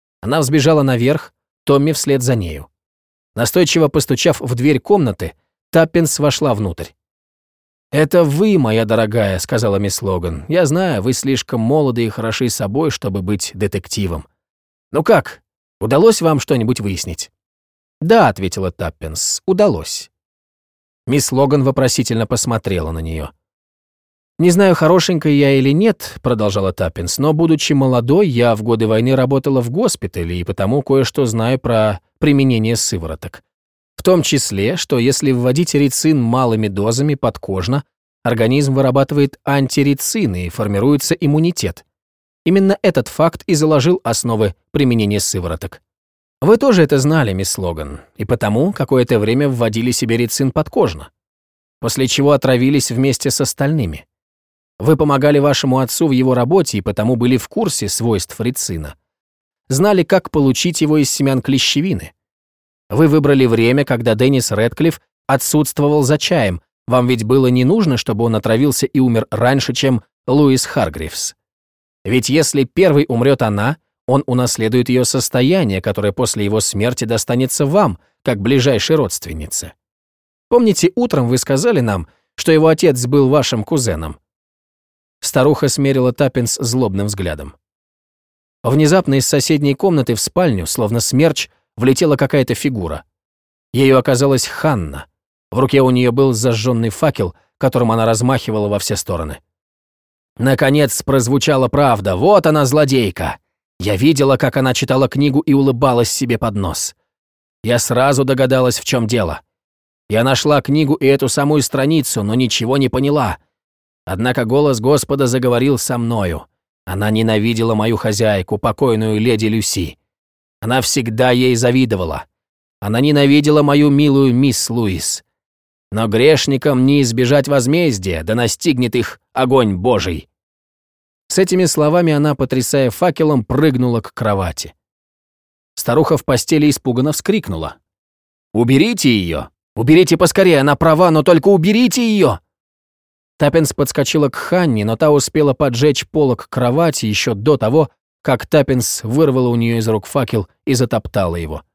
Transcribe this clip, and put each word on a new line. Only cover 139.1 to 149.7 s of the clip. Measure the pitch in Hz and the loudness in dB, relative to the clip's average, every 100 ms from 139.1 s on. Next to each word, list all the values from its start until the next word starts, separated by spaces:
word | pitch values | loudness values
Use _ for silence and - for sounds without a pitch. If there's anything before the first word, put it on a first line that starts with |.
| 110 87 73 - _ _ - | 2 0 -6 -8 _ _ -2
Уберите | 120 165 180 165 | 4 4 4 2
поскорее! | 180 - 185 151 | 2 4 4 4
Она | 139 139 | 2 2
права, | 165 156 180 | 2 4 4
но | 156 | 4
только | 151 165 196 | 4 4 4
уберите | 196 175 220 247 247 226 | 4 4 2 2 0 0
ее!» | 214 151 95 _ _ _ _ _ _ _ _ _ - | 2 2 0 _ _ _ _ _ _ _ _ _ -2
Таппинс | 147 160 151 | 0 2 0
подскочила | - 139 - 135 156 143 | -2 -2 -2 -2 0 0
к | - | -4
Ханне, | - 180 170 110 104 | -4 -2 0 0 -2
но | 113 | 0
та | 151 | 2
успела | 147 - 151 143 | 2 2 0 0
поджечь | 127 147 120 151 135 - | 0 -2 2 0 0 -4
полок | 156 139 117 - | -2 0 -2 -6
кровати | - 123 139 170 - 110 | -4 -2 0 0 -2 -4
еще | 101 - | -2 -4
до | 104 123 143 | -2 0 0
того, | 110 147 143 _ _ _ | 2 0 0 _ _ _
как | - 127 - | -4 -4 0
Таппинс | 156 135 127 110 - | 0 2 -2 -2 -6
вырвала | 107 135 151 131 123 | -4 0 2 2 0
у | 120 | 0
нее | 117 | 0